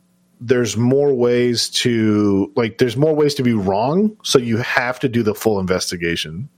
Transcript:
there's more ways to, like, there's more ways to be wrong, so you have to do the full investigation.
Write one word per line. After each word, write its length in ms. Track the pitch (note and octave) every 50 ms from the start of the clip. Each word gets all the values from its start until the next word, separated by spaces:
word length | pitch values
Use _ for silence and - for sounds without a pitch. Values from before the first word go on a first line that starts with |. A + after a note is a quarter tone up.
| _ _ _ _ _ _ _ -
there's 360 | B2 A2+ B2+ B2 A#2+ G#2+ G2
more 380 | G#2+ A#2+ B2 C3 C#3 C#3+ C#3+ C3+
ways 540 | B2 A#2+ A#2+ A#2+ B2 B2 B2 A#2+ A#2 - -
to, 840 | - - - B2+ A#2+ A2+ A2 G#2+ G#2 G#2 G#2 G2+ G2 G2 G2 - -
like, 220 | B2+ A#2+ A2 - -
there's 180 | C3 B2 G#2
more 180 | C3 D3 D#3+ D#3
ways 200 | D3 D3+ D3 C#3+
to 60 | - C3
be 120 | A#2+ A#2
wrong, 640 | G#2+ F#2+ F#2+ F#2+ G2+ A2+ C3+ D#3 F#3 G#3+ G#3+ G#3+ - -
so 160 | - - C3+
you 200 | A#2+ A#2 A2+ G#2+
have 400 | B2 - - C#3 B2 B2 B2 -
to 80 | - C3
do 140 | G#2+ A#2+ A2+
the 120 | G#2+ G2
full 240 | - - A2+ G#2+ G2
investigation. 880 | F#2+ F2+ F#2 F2+ - - F#2+ F2 E2+ E2+ E2+ - - D#2 D#2+ F2 C3 D3 _